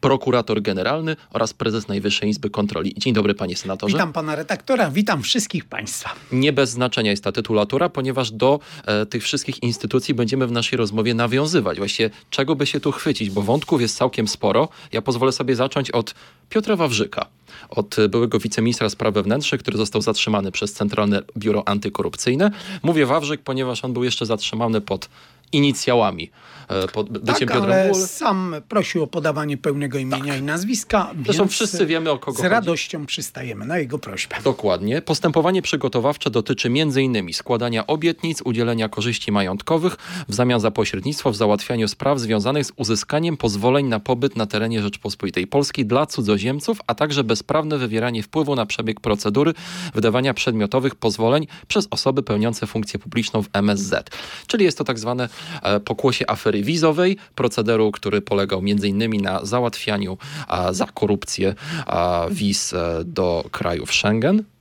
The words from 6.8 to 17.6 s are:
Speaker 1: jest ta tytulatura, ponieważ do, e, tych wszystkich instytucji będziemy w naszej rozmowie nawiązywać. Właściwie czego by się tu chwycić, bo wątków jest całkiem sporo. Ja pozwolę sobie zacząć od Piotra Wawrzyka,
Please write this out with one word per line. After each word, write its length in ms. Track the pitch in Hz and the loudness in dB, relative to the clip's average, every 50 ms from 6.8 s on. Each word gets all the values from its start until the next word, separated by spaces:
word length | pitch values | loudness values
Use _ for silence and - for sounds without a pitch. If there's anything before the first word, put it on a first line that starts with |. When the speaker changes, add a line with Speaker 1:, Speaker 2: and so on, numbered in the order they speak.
| 127 123 - - 113 107 | -2 0 0 0 2 2
Speaker 1:
jest 120 | 101 101 - | 2 2 0
ta 80 | 101 | -4
tytulatura, 580 | 95 - 107 - 113 104 104 104 - 139 175 175 | -4 -4 -2 0 2 2 2 2 2 0 0 0
ponieważ 420 | - - 131 131 127 131 127 110 | 0 -2 -2 -2 0 0 -2 -2
do, 280 | 107 110 127 131 143 147 - - - 147 - | -2 2 4 4 4 4 0 -10 -20 -12 -4
e, 200 | - 107 104 107 | 0 0 0 0
tych 180 | 104 - 117 104 | 0 -4 -4 -4
wszystkich 400 | - - 139 - - 131 - - | -2 -4 -2 -4 -4 -8 -4 -2
instytucji 500 | 120 117 - - 104 - 127 - - 143 | -4 -4 -2 -6 0 0 0 0 0 0
będziemy 340 | 117 120 107 120 131 131 120 | 0 0 0 2 0 0 0
w 40 | |
naszej 260 | 120 120 113 - - 120 | 0 0 0 0 0 0
rozmowie 360 | 113 101 101 110 107 117 120 | 0 0 0 0 0 0 2
nawiązywać. 640 | 113 120 117 113 131 147 156 175 170 110 95 80 82 | 0 0 2 2 0 0 2 2 2 2 2 -2 -2
Właściwie 320 | 101 98 - - 110 107 - - - _ | -2 -4 0 0 0 0 -2 -6 -16 _
czego 260 | - - 139 135 160 | -4 -2 0 0 0
by 100 | 135 143 | 0 0
się 140 | 139 - 147 | 0 -2 -2
tu 120 | - 147 | -2 -2
chwycić, 380 | 135 - - - 147 - 113 101 | -2 -2 -2 -2 0 0 -2 -2
bo 120 | 95 104 | 0 0
wątków 400 | 98 104 123 151 151 - 170 139 | 2 2 2 2 2 2 2 2
jest 160 | 120 110 - - | 2 0 0 0
całkiem 300 | 120 131 - - 113 104 | 0 0 2 0 -2 -2
sporo. 420 | - - - 104 98 117 143 160 - - - - | -2 0 0 2 4 4 2 2 -2 -14 -16 -6
Ja 100 | - 113 | -6 -4
pozwolę 300 | 107 - 127 117 127 131 | -2 0 0 2 2 2
sobie 240 | 131 - 135 123 131 | 2 0 0 0 2
zacząć 360 | 113 127 139 - 147 135 - | 2 0 0 0 -2 -2 0
od 240 | - 120 110 - - - - - - _ _ _ | 0 -2 -2 -2 -8 -16 -20 -20 -20 _ _ _
Piotra 260 | - 220 214 220 214 | -2 -2 2 2 2
Wawrzyka, 500 | 180 170 143 120 104 - - - - - - _ _ _ - - - | 2 2 0 2 0 -2 -2 -2 -6 -6 -6 _ _ _ -20 -20 -20